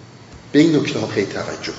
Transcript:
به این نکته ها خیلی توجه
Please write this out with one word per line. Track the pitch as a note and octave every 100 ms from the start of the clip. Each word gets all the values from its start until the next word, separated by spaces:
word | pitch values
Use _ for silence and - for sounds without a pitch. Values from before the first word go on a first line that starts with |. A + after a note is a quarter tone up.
| - - - - -
به | C#3+
این | E3 D3
نکته | - A#2
ها | G#2+
خیلی | A2 F#2+
توجه | F#2+ D#2+ D#2 -